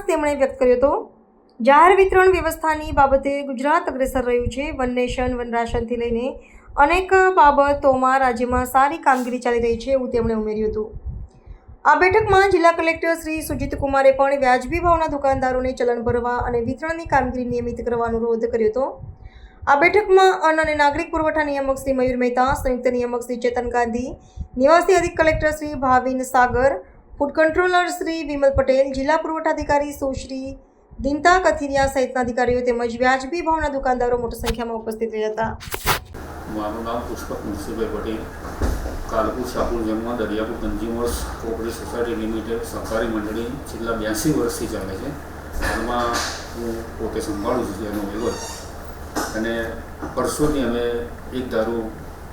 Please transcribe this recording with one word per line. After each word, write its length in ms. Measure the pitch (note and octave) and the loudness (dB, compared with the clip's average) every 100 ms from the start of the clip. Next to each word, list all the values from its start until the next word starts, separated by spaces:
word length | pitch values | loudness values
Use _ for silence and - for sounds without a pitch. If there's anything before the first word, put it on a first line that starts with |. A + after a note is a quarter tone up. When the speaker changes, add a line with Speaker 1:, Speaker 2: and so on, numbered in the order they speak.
| - | 2
Speaker 1:
તેમણે 280 | D#4+ D4 | 0 0
વ્યક્ત 240 | C#4 C4+ - | 2 0 2
કર્યો 180 | B3 B3 | 4 4
હતો. 360 | C#4 F#4 - _ _ _ _ - | 4 2 -4 _ _ _ _ 0
જાહેર 360 | A#3 C#4+ F4 G4 | 6 8 8 8
વિતરણ 360 | F#4+ F#4 F#4 | 6 6 6
વ્યવસ્થાની 600 | F4+ D#4+ D#4+ D#4+ D#4 D4+ | 4 0 -2 -2 -2 0
બાબતે 500 | C#4+ C4 C4+ C#4 C#4+ | 4 4 4 2 -2
ગુજરાત 460 | C#4 A#3+ C#4+ E4 F4 | -4 -2 0 2 0
અગ્રેસર 340 | C4 C4 C4 | -2 -2 0
રહ્યું 260 | B3 A#3+ A#3+ | 0 0 0
છે. 220 | A#3 D4+ | -4 -4
વન 200 | C#4+ B3 | -4 -2
નેશન, 460 | B3 B3 B3+ B3+ B3 | 0 -2 -2 -2 -2
વન 160 | A#3+ | -4
રાશનથી 440 | A#3 A#3 A#3+ A3+ A#3+ | -2 -2 -2 -2 -4
લઈને 440 | A#3 A#3 C4 - - - - - | -2 -2 -4 -8 -16 -20 -6 2
અનેક 380 | D4 F4 F#4 F#4+ F#4 | 4 4 4 4 6
બાબતોમાં 840 | F#4 D4 C4+ C#4 C#4+ C#4+ C4 C4 C4 | 6 6 6 4 4 4 4 4 4
રાજ્યમાં 460 | C4 A#3 B3 B3+ B3 | 2 0 0 0 2
સારી 320 | C4 C#4+ D#4+ | 4 4 2
કામગીરી 400 | D4 B3+ B3 B3 | 2 2 0 -2
ચાલી 220 | A#3+ A#3+ | 0 2
રહી 180 | A#3 A3+ | 2 0
છે, 120 | B3 | 0
એવું 200 | C4+ B3 | 0 0
તેમણે 240 | A#3 A3+ | 0 0
ઉમેર્યું 360 | A3+ G#3+ G#3+ G#3+ | 0 -2 -2 -2
હતું. 200 | G#3+ G#3+ - - - - - - - - - | -2 -6 -8 -10 -10 -12 -18 -20 -20 -20 0
આ 100 | - | 4
બેઠકમાં 560 | D4 F#4 G4+ G#4+ F#4+ G4+ | 6 6 4 4 6 6
જિલ્લા 220 | F#4 E4+ | 6 4
કલેક્ટર 420 | E4 E4 D#4+ E4 | 4 0 0 -2
શ્રી 280 | E4 D#4+ D#4 | -2 -4 -6
સુજીત 320 | D4+ C#4 C#4+ | -6 -6 -6
કુમારે 380 | C#4+ C#4 C#4 C4+ | -4 0 4 6
પણ 260 | C4+ C#4 C#4 | 6 4 2
વ્યાજબી 420 | B3+ B3+ B3 E4+ | 4 2 2 0
ભાવના 260 | F4 E4 D#4 | 2 2 2
દુકાનદારોને 680 | C#4+ C4+ C4+ B3+ B3+ B3+ | 0 0 2 0 0 -2
ચલણ 300 | C4 B3 A#3+ | 0 0 0
ભરવા 340 | A#3 A#3+ A#3+ B3 | 0 -2 -2 -2
અને 240 | A#3+ A#3+ | -2 -2
વિતરણની 440 | A#3 C4 D#4+ E4 | -2 -4 -6 -6
કામગીરી 400 | E4 C#4+ B3 B3 | 0 0 2 -2
નિયમિત 420 | A#3+ A#3+ A#3+ A3+ A3+ | -4 -4 -4 -6 -4
કરવાનો 320 | A#3 A#3 A3+ | -2 -2 -2
અનુરોધ 260 | A#3 A#3 | 0 0
કર્યો 240 | A#3 A#3+ G#3+ | 0 0 0
હતો. 360 | B3 C#4 - - - - - - - - | 0 -2 -4 -16 -18 -20 -20 -20 -4 2
આ 100 | C#4+ | 6
બેઠકમાં 640 | E4+ F#4+ G#4 F#4+ F#4+ - | 6 4 6 8 8 6
અન્ન 200 | D#4+ D#4 | 2 4
અને 140 | D#4 | 2
નાગરિક 360 | D4+ C#4+ D4 E4 | 4 4 2 -2
પુરવઠા 340 | E4 D#4 D#4 | 0 0 0
નિયામક 320 | D4 C#4 C4+ C4+ | 0 -2 -2 -2
શ્રી 160 | C4+ | -2
મયુર 240 | C4 B3+ B3 | 0 0 2
મહેતા, 380 | B3 B3 B3+ | 0 2 2
સંયુક્ત 320 | C#4 C4 B3 B3+ | 2 0 0 0
નિયામક 340 | B3 A#3+ A#3+ | 0 -2 -4
શ્રી 160 | A#3 A#3+ | -6 -4
ચેતન 320 | B3 B3 A#3+ | -2 -2 -2
ગાંધી, 460 | A#3+ A#3 A#3 C4 E4+ - - - B3 | 0 0 -2 -6 -10 -16 -14 -10 2
નિવાસી 380 | C4+ E4+ F4 | 6 6 6
અધિક 220 | F4+ E4+ E4+ | 4 4 2
કલેક્ટર 340 | D#4 D#4 D#4 | 2 2 0
શ્રી 240 | D4+ D4+ | -2 -4
ભાવિન 480 | D4 C4 B3+ B3 C4 | -2 2 2 2 -2
સાગર, 560 | B3+ B3+ B3 B3 C4+ F#4 - - _ - | 0 2 4 4 2 0 -6 -20 _ -4
ફૂડ 140 | C#4+ | -2
કંટ્રોલર 540 | D#4+ D#4+ D#4 F4+ F4+ F4 | 2 2 2 2 2 0
શ્રી 380 | - E4 E4 | -2 -4 -4
વિમલ 280 | C#4+ C#4+ C#4 C#4 | -6 0 2 2
પટેલ, 360 | C4 C4 C#4 | 2 2 2
જિલ્લા 240 | B3+ C4+ D#4+ | 0 0 0
પુરવઠા 340 | D#4+ D#4+ D#4+ | 0 -2 -2
અધિકારી 420 | D#4 D4 C#4+ D4 | -2 0 0 0
સુશ્રી 680 | C#4+ C4+ C4 - C4 C4+ C4+ _ _ _ - | -4 -6 -6 -8 -10 -10 -14 _ _ _ -6
દિનતા 380 | B3 D4 E4+ F#4 | -4 2 4 4
કથિરિયા 480 | E4+ D#4 C#4+ C#4 C4+ | 4 0 0 0 0
સહિતના 340 | C4+ B3+ B3+ | 0 0 0
અધિકારીઓ 400 | B3 A#3+ B3 B3 | -2 0 0 2
તેમજ 380 | B3 A#3+ A#3+ A#3 | 0 0 -2 0
વ્યાજબી 420 | B3+ C4 C4 F4 | 2 2 0 -4
ભાવના 280 | D#4 D#4+ D4+ | -2 0 -2
દુકાનદારો 500 | C4+ C4+ B3 B3 A#3+ | -2 0 0 0 0
મોટી 180 | A#3 - | -2 -4
સંખ્યામાં 400 | A3+ A3+ A#3 A3+ | -4 -2 -4 -6
ઉપસ્થિત 360 | A3 A3 A3+ | -8 -6 -6
રહ્યા 180 | A3 G#3+ | -2 -4
હતા. 280 | G#3+ A3 - - - - - - - - - - | -2 -4 -6 -10 -4 -2 -2 -4 -14 -14 -14 -10
Speaker 2:
મારું 300 | G#2+ G#2+ A2+ | -8 -6 -6
નામ 140 | A2+ A#2+ | -6 -6
પુષ્પક 460 | - A2+ - - | -6 -10 -8 -8
મુનશીભાઈ 420 | A2+ G2+ - A2 G#2 | -8 -8 -8 -6 -4
પટેલ, 300 | G2+ A2 A2 - - - - - - - - - | -4 -6 -6 -8 -12 -12 -4 -4 -2 -6 -8 -4
કાલપુર 360 | A2+ A2 B2 A#2+ | -2 -2 -4 -6
શાહપુર 360 | B2+ A#2+ A2+ | -4 -2 -2
જન્મ, 340 | A2 A2 A#2 A#2+ | -2 -4 -4 -4
દરિયાપુર 520 | G#2+ G#2 A2 A2 A2 | -4 -2 -4 -4 -4
કન્ઝ્યુમર્સ 560 | G2+ A2+ A#2 A#2+ A#2 - - | -4 -4 -4 -4 -4 -6 -8
કોઓપરેટિવ 300 | A#2 A2+ A2+ | -8 -6 -6
સોસાયટી 420 | A2 G2+ A#2+ A#2+ | -8 -8 -6 -4
લિમિટેડ 480 | A2 A2 A2 G#2+ A#2 | -4 -4 -6 -4 -6
સહકારી 440 | A#2 G#2 G2 A2+ A#2 | -6 -8 -4 -4 -2
મંડળી 380 | A2 G#2 A2+ | -2 -4 -6
છેલ્લા 480 | A#2+ C#3+ - A#2 A2+ | -6 -8 -10 -8 -4
બ્યાસી 400 | A2+ G#2+ A2 D#3+ | -4 -4 -2 0
વર્ષથી 340 | C3 A#2+ - A2 | 0 -2 -4 -6
ચાલે 280 | G#2 F#2+ | -6 -6
છે. 140 | F#2+ C3 D3+ - - - - | -8 -8 -10 -12 -14 -10 -4
હાલમાં 400 | G#2+ A2+ A2+ A#2+ A#2+ - - - - A#2 | -2 -2 -2 -2 -2 -2 -4 -8 -10 -8
હું 400 | A#2 A2+ A2+ - | -6 -6 -8 -8
પોતે 220 | A2 A2 | -6 -6
સંભાળું 460 | G2+ G2+ A2 B2+ G2+ | -6 -4 -2 -2 -2
છું 120 | G2 | -6
તેનો 400 | G#2 G#2 G2 G#2 | -6 -6 -6 -4
વહીવટ 160 | B2 - - - - - - - - - - A2 | -4 -4 -8 -12 -12 -14 -14 -14 -10 -8 -6 -4
અને 280 | A#2 A#2 A2+ - - - D#3 - | -4 -4 -6 -8 -12 -12 -8 -4
વર્ષોથી 460 | - - D3 D3 | -2 0 0 2
અમે 180 | A#2 A#2+ A#2+ A#2+ A#2+ - - | 0 -2 -2 -4 -6 -10 -10
એક 180 | B2+ B2+ | -8 -4
દારૂ 400 | A#2 A2+ A#2 G#2+ - - - - | -2 -2 -2 -6 -10 -14 -16 -12